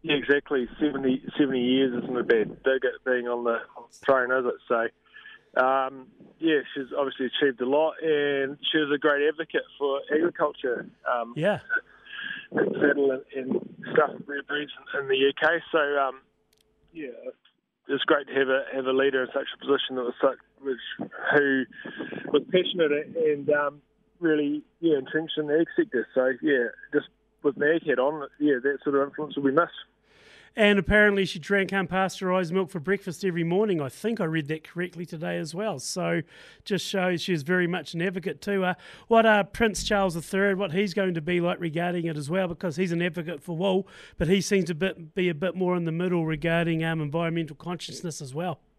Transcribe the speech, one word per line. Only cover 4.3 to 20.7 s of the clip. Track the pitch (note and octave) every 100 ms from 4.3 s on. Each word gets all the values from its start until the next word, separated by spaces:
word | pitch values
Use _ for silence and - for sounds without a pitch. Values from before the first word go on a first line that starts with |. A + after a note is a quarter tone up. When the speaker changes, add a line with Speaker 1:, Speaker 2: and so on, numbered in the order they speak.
Speaker 1:
is | C3 B2
it? | - -
So, | A#2+ A2+ _ _ - - - _ -
um, | C3 C3+ C3 C3+ B2+ _ - _
yeah, | D#3+ D3+ B2
she's | - B2+ C#3+
obviously | C#3 - B2+
achieved | - C#3+ A#2
a | B2
lot, | C#3+ D#3+ -
and | D#3+ D3 C#3+ C#3 C3+ C#3+ -
she | D#3
was | D3
a | C#3+
great | D3+ C#3+ D3
advocate | D#3 D#3+ D3+ - -
for | C#3 C#3 -
agriculture. | D3+ F3 - D3+ - C3 A2+ - _ -
Um, | B2 A#2 B2+
Speaker 2:
Yeah. | E3+ F#3 - - - - - - - - -
Speaker 1:
and | - F#3+ -
cattle | D3 C#3+ C#3
and, | C3 - C3+
and | C3 - - - -
stuff | - D3 C3+ C#3
that | C#3+ -
breeds | D3 - - -
in, | C3
in | C3+
the | C3+
U | C#3 C#3
K. | D#3 E3 -
So, | E3 C#3+ C#3+
um, | C3+ C3 _ _ _ _ _ _ _
yeah, | E3+ C#3 A2+ B2 - _ _ _ _ -
it's | C3+
great | - D3 C#3
to |
have | C#3 C3+
a, | C3 C3+
have | C3+ C3
a |
leader | C3 C3+ C3
in | B2+
such | C#3+ C3
a | -
position | C3 C#3+ - C3
that |
was | A#2+ -
such, | C#3 B2+ _ _
which, | C#3